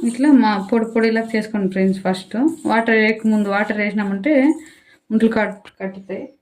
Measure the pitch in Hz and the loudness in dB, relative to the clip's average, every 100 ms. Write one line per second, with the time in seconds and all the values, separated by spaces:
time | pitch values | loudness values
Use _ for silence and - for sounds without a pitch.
0 | 240 240 262 262 214 202 190 233 220 233 | -4 0 4 6 6 0 0 -2 0 0
1 | 226 226 226 214 - 208 190 190 190 190 | 0 0 -2 -4 -4 -4 -2 0 0 0
2 | 185 185 - 214 302 330 - 220 226 220 | -2 -4 -6 -2 -2 -2 -2 0 2 2
3 | 220 220 220 214 202 202 214 208 208 202 | 2 0 0 0 0 -2 -2 -2 -2 -2
4 | 202 196 202 294 269 320 - - _ _ | -4 -2 0 2 2 0 -6 -20 _ _
5 | _ 220 220 214 202 190 - _ 190 196 | _ 2 2 2 -2 -6 -20 _ -12 -12
6 | - - - _ | -12 -12 -12 _